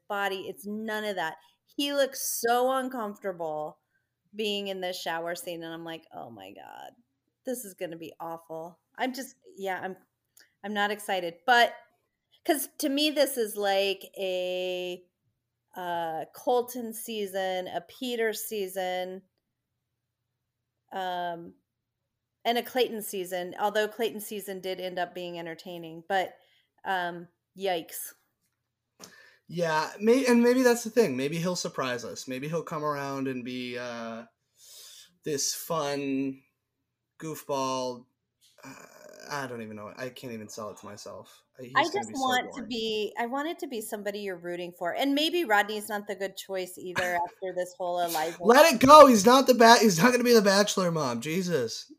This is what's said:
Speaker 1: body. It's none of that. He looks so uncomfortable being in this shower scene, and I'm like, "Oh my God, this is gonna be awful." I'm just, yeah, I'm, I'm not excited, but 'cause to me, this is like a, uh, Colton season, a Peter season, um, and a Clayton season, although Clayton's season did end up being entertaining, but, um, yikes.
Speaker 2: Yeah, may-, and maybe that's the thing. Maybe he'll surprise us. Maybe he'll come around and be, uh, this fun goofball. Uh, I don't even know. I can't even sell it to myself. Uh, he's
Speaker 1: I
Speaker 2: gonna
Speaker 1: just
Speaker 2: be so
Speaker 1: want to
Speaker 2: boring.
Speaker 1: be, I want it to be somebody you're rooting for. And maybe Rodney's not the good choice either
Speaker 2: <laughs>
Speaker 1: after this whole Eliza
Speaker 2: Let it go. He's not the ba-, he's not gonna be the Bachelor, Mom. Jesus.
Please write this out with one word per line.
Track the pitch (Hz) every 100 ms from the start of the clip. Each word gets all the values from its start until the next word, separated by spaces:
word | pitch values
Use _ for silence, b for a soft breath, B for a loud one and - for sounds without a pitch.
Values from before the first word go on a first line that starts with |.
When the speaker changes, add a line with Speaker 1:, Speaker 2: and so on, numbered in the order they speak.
| -
Speaker 1:
body. | 202 196 190 175
It's | 180 202
none | 214 220 214 214
of | 185
that. | 160 - b b b
He | - 285
looks | 285 262 269 - - 233
so | 247 254
uncomfortable | 262 254 262 214 202 196 175 160 151 151 - _ _ _ _ _ 208
being | 214 202 202
in | 190
this | 180 185
shower | 185 165 170 175
scene, | - 170
and | 165
I'm | 165 165
like, | 165 -
"Oh | - 139
my | 110 95
God, | 101 60 55 67 - _ _ _ _ -
this | 247 208
is | 185
gonna | 175 165
be | 165 -
awful." | 165 165 - 160 170 170 _ -
I'm | 254
just, | 247 269 - - -
yeah, | 190 180
I'm, | 190 185 _ _ _ _ b b
I'm | 202
not | 208 202
excited, | 208 - 190 175 - -
but | 240 233 - - _ _ _ _ b -
'cause | 294 - -
to | 302
me, | 277 302
this | 302 285 262
is | 214 202
like | 202 196 196 196 - -
a, | 190 185 180 180 185 180 180 180 _ _ _ _ _ _ _ -
uh, | 180 170 165 160 - -
Colton | - 247 240 254 226
season, | 220 - 220 202 190 190 185 185
a | 175
Peter | 175 - 254 240 220
season, | 214 - 220 185 190 185 180 185 185 - _ _ _ _ _ _ _ _ _ _ _ _ _ _ _ -
um, | 190 185 180 175 170 175 - _ _ _ _ _ _ _ _ -
and | 240
a |
Clayton | 240 254 233 220
season, | - 202 180 185 180 -
although | 208 214 208
Clayton's | - 226 208 202
season | 214 190 190
did | 185 185
end | 185 180
up | 175 180
being | 175 175
entertaining, | 165 160 196 175 160 165 165
but, | 196 175 - b b b b -
um, | 185 175 175 175 _ _ 185
yikes. | 190 175 160 - - - _ _ _ _ _ _ _ - B B B B -
Speaker 2:
Yeah, | 165 165 156 156 -
may-, | 214 254 254
and | 233
maybe | 233 254
that's | 247 233
the | 226
thing. | 247 202 127
Maybe | 143 170
he'll | 180 175
surprise | 180 165 131 123 110
us. | 120 -
Maybe | 127 147
he'll | 165
come | 156 160
around | 147 143 139 139 135
and | 127
be, | 120 127 123 123
uh, | 123 117 113 113 113 _ _ _ B B B B B _
this | 156 139 -
fun | - - 160 143 143 139 135 139 135 _ _ _ _ _ _ _ -
goofball. | 160 147 - 139 131 131 127 120 120 _ _ _ _ _
Uh, | 131 - - - - 50 53
I | 147 131
don't | 120
even | 110 107
know. | 104 -
I | 127
can't | 123 127
even | 113 104
sell | - 104
it | 90
to | 101
myself. | 104 - 98 - - _ -
Uh, |
he's | 123 139
Speaker 1:
I | 330
Speaker 2:
gonna | 392
Speaker 1:
just | 330
Speaker 2:
be | 294
so |
Speaker 1:
want | 262 247 - 277
to |
Speaker 2:
boring. | 214
Speaker 1:
be, | 233 220 214 208 -
I | 233
want | 269 302
it | 349
to | 311
be | 240
somebody | 226 214 202 202
you're | 202 175
rooting | 175 175 175 175
for. | 175
And | - 269 277
maybe | 311 349 311
Rodney's | 208 208 214 208
not | 208 208
the | 190
good | 190 -
choice | - 190 180 -
either | 185 180 180 175
Speaker 2:
<laughs> | 175
Speaker 1:
after | - 190 180
this | 180 -
whole | 180 175
Eliza | 175 160 160 165
Speaker 2:
Let | 185 254 330
it | 262
go. | 262 302 277
He's | 226 196
not | 262 262
the | 233
ba-, | 226 240
he's | 220 165
not | 226
gonna | 240
be | 247
the | 233
Bachelor, | 202 196 202 - 180
Mom. | 160 135 117
Jesus. | 139 170 180 160 113 - -